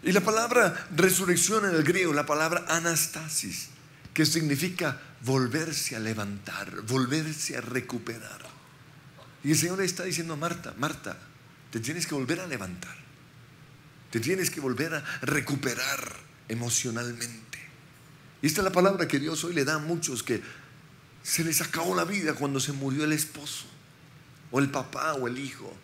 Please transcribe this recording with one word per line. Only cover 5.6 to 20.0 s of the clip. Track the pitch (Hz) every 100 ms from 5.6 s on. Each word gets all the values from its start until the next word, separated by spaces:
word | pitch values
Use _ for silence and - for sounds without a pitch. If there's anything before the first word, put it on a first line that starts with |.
| 160 143 -
a | 113
levantar, | 110 107 101 101 101 98 98 90
volverse | 110 131 123 151 156 156 - 131
a |
recuperar. | 113 123 123 123 107 110 110 104 - - - - - - - - - -
Y | 139
el | 156
Señor | 170 190
le |
está | 185 180
diciendo | 185 156 165
a | 151
Marta, | 143 - 117 -
"Marta, | 147 156 101 - - - - - -
te | 117
tienes | 110 170 160
que |
volver | 147 127 170
a | 185
levantar. | 127 95 87 - - - - - - - - - - - - -
Te | 117
tienes | 113 190 175
que | -
volver | 139 123 160
a | 156 - -
recuperar | 123 147 135 139 135 120 131 139 - - - - -
emocionalmente". | 113 120 117 127 117 120 117 117 113 - - - - - - - - - -
Y | 151
esta | 156
es |
la | 190
palabra | 180 190 196 160
que | 143
Dios | 151 156
hoy | 165
le | 170
da | 135
a | 156
muchos | 151 170